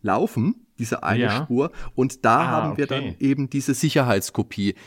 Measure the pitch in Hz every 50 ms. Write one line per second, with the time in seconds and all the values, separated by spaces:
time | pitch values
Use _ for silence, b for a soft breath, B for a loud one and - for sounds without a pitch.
0 | - 98 95 120 202 - - 120 120 190 - - - _ _ - 117 113 - -
1 | - 82 104 123 120 107 104 127 156 - 120 127 147 165 B B B B B 127
2 | 131 135 - - - 113 117 147 165 127 127 123 110 147 - 147 143 - 135 135
3 | 139 95 87 - 139 135 139 143 135 127 - 139 - - 127 - - 147 - 151
4 | 127 123 101 98 - - - - 113 - - - 98 101 - B B